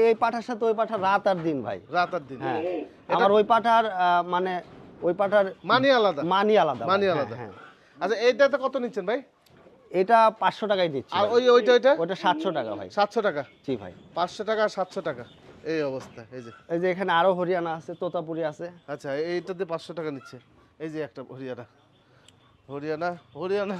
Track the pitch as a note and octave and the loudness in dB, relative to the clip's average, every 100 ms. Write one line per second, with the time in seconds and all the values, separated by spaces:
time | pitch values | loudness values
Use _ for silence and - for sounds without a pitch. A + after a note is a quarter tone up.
0 | A3+ A3+ A#3 A3+ G#3+ A3 A3+ A3 G#3 G#3+ | 4 4 0 -2 -6 -2 0 0 -2 -2
1 | F#3+ G3+ G3+ F3+ D#3+ C#3 A2+ F#2+ A2 E3+ | 2 2 2 0 0 -4 -4 -8 -4 -2
2 | F3 F3 C3+ B2 C3 A#2+ F3 E3+ - - | -2 -4 -8 -8 -4 -4 -4 -6 -10 -12
3 | - F3 G3+ G#3 G#3+ A3+ A#3 A3+ A3 F#3 | -2 2 4 4 4 4 4 2 2 0
4 | F3+ F3 F3 F3+ F#3 F3+ - - - - | 2 2 2 -2 -2 -4 -10 -18 -20 -6
5 | E3+ F3+ G3 G#3 F#3+ - E3+ A#3+ C4+ B3+ | -2 0 2 2 2 -2 0 2 4 4
6 | G3+ C#3+ D#3+ F#3+ G#3 G#3 D#3+ B2 A#2 G3 | 4 0 0 2 4 4 4 0 0 2
7 | G3 D#3 A#2+ A#2+ A2 F#2 - - _ - | 2 0 -2 -8 -12 -16 -20 -20 _ -6
8 | F3+ G#3+ A#3+ B3 C#4 C#4 C4 C4 A#3+ G3 | -4 0 2 4 4 2 -2 -4 -6 -6
9 | F#3 C4 - _ _ _ - _ - F3+ | -4 -4 -6 _ _ _ -20 _ -4 -2
10 | F#3+ A#3 A3 G#3+ F#3 - G#3 G3 F3 C3+ | 4 6 6 4 -2 0 0 0 0 -2
11 | - F3+ G#3 A#3+ B3+ A#3+ B3 A#3+ B3+ C#4+ | -4 0 2 4 6 6 6 6 6 4
12 | E3+ F#3 G3+ D#3 F#3 D#3 A2 G#2 F#2 G3+ | 0 -2 0 0 -2 -4 -4 -6 -6 -2
13 | G3+ A#3 G3+ D3 B2+ _ - A#2+ F#2+ - | 0 0 -2 -2 -8 _ -6 -6 -8 -18
14 | - E3 F3+ - G3+ G#3+ G#3+ - F3+ G3 | -10 -4 -4 -4 -4 -2 -2 -2 -6 -6
15 | D#3+ B2 A#2+ - - - - D#3+ C#3+ C3 | -8 -8 -12 -20 -20 -14 -6 -4 -4 -6
16 | - A#2+ A2+ B2+ A#2 - - E3+ F#3 F#3 | -12 -18 -18 -16 -18 -18 -6 -2 -2 -2
17 | F#3 E3 F#3+ F3+ F3 F3+ E3+ E3 F3 E3 | 0 2 4 2 0 -2 -2 -6 -10 -8
18 | F3+ F3 D#3+ E3 D#3 D3+ E3+ F3 - D3 | -6 -6 -6 -6 -6 -6 -14 -14 -14 -10
19 | C#3+ C#3 E3 F3 E3 F3+ F3+ E3 - E3+ | -6 -6 -4 -4 -6 -8 -6 -8 -8 -10
20 | D#3 C#3 - B2 _ _ _ - D#3 D#3 | -8 -8 -12 -20 _ _ _ -14 -10 -8
21 | C#3+ - B2 B2+ C3 A#2+ - _ _ _ | -10 -12 -14 -12 -12 -12 -14 _ _ _
22 | _ _ _ _ _ _ - C#3 D3+ D#3 | _ _ _ _ _ _ -14 -10 -6 -4
23 | F3 F3 _ C#3 F#3 G3+ G3+ F#3 | -4 -6 _ -10 -4 -2 -2 -2